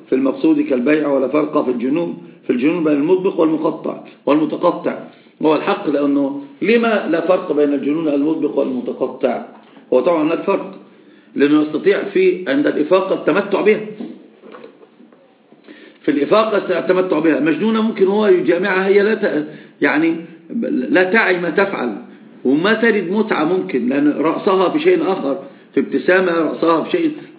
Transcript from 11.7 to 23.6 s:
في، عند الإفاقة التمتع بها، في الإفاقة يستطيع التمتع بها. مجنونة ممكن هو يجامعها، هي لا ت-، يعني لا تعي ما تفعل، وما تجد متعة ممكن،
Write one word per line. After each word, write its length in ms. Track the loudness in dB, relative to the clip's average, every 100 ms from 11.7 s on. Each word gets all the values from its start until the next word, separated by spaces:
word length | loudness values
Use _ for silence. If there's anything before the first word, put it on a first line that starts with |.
| 0 0 0
في، 420 | 0 2 2 2 -2
عند 200 | 0 0
الإفاقة 480 | 0 2 2 0
التمتع 460 | -2 0 0 0 0
بها، 180 | 2 2 -2 -12 -14 -16 -20 _ -20 -20 -20 -20 -20 _ -20 _ _ _ _ -20 -20 -20 -20 _
في 100 | -2
الإفاقة 460 | 0 2 2 2 0
يستطيع 220 | -2 -2
التمتع 400 | 0 0 0 2
بها. 200 | 2 2
مجنونة 420 | 0 0 0 0
ممكن 260 | 0 2 2
هو 200 | 2 4
يجامعها، 600 | 4 4 0 2 0 2
هي 160 | 4
لا 100 | 4
ت-، 340 | 2 0 -2 -6 -12 -14 -2
يعني 340 | 0 2 0 -2 -8 -18 -10 -6 -2
لا 340 | -2 0 2
تعي 360 | 2 2 2 0
ما 100 | 0
تفعل، 460 | 0 0 -2 -6 -6 -14 -20 -20 -4
وما 280 | 0 2 2
تجد 380 | 2 2 0 0
متعة 320 | -2 -2 0
ممكن، 460 | 0 -2